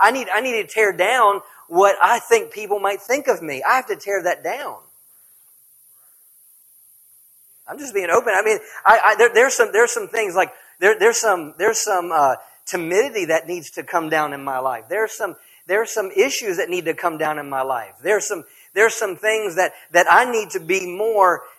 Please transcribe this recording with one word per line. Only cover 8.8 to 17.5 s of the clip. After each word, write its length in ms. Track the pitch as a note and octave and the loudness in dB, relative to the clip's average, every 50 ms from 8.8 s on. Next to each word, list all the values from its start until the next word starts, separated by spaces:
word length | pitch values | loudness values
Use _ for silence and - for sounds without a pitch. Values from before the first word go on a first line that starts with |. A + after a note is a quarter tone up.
| - | 4
I, 140 | F#3+ A3+ G#3 - | 4 6 6 6
I, 100 | G#3 G#3+ | 4 4
there, 140 | G3+ A#3+ A#3 - | 6 4 4 6
there's 200 | A3 B3+ C4 - | 4 4 4 2
some, 180 | - A#3 G3+ | 0 0 2
there's 220 | F#3 G#3+ A#3+ A3+ - | 2 2 2 2 0
some 160 | A#3 G3+ - | -4 -6 -6
things 260 | - A#3 G#3+ F#3+ E3+ | -4 -4 -4 -2 0
like, 160 | F#3+ F3 - - - - _ _ - | 0 -2 -2 -4 -14 -20 _ _ 0
there, 200 | F3 G#3 A3 G#3+ | 2 2 4 4
there's 180 | F#3+ A#3 A3+ | 4 2 2
some, 360 | - A#3 G#3+ F#3+ E3+ D3+ D3 D3+ | 2 2 0 0 0 -2 -8 -6
there's 220 | E3 F#3+ A3 A3 - | -2 -2 0 0 -2
some, 320 | - G#3+ G3 F3+ E3+ F3 | -2 -2 -2 -2 -2 0
uh, 240 | E3 D3+ C#3+ C3+ A#2+ - - - _ _ _ | 2 2 2 2 2 -2 -6 -16 _ _ _
timidity 600 | - - F3 E3 E3 F3 G#3 C4 C#4+ A#3 G#3 F3 | -8 -6 -6 -4 -2 0 0 0 0 -2 -4 -2
that 220 | D3+ D#3+ D#3+ D#3+ | 0 0 -2 -2
needs 240 | D#3 F3+ F3 C#3+ - | -4 -10 -10 -10 -12
to 120 | - F3 C#3+ | -14 -14 -8
come 260 | - F#3 E3+ D#3+ D3+ | -4 -4 -4 -2 0
down 240 | D#3+ D#3 D3+ C#3+ C#3+ | 0 0 0 -2 -4
in 100 | C#3 C#3 | -8 -6
my 160 | C#3 C3+ B2+ | -6 -4 -4
life. 260 | C3 C3 B2 A2+ G#2+ B2+ | -2 -4 -4 -6 -8 -6
There's 240 | F3+ G#3+ A3 G#3+ - | -4 -4 -4 -4 -6
some, 220 | - G#3+ F3+ C#3 - _ _ _ _ _ | -6 -8 -8 -8 -10 _ _ _ _ _
there's 260 | E3+ F#3 G#3+ A3+ A3 | -4 -2 -2 -2 -2
some 200 | - A3 G3 F#3+ | -4 -6 -6 -2
issues 460 | - F#3+ A#3 C#4 C4+ - B3 G3+ F3 | 2 2 2 2 0 -4 -6 -4 -4
that 120 | F#3 E3+ E3+ | -4 -4 -4
need 160 | F3+ F3+ D#3 | -4 -4 -4
to 80 | D#3+ D#3 | -4 -4
come 240 | - - E3+ D#3+ | -4 -4 -4 -2
down 220 | D3+ D#3 D3+ D#3 D3+ | -2 -4 -4 -4 -6
in 100 | C#3 | -8
my 120 | C#3+ | -6